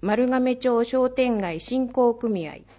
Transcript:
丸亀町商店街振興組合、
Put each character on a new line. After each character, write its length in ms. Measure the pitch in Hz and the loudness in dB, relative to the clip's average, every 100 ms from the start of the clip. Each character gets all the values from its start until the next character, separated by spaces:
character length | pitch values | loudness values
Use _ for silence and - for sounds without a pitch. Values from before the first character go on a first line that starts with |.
丸 280 | 185 208 254 | -2 0 2
亀 260 | 262 254 247 | 2 0 0
町 280 | 254 233 | 0 2
商 260 | 240 262 254 | 2 2 0
店 300 | 254 254 220 | 2 0 0
街 200 | 185 165 | -2 -6
振 300 | - 254 247 | -4 -2 -2
興 240 | 262 240 | 2 2
組 340 | 233 233 196 156 | 2 -2 -2 -6
合、 100 | 135 - | -12 -20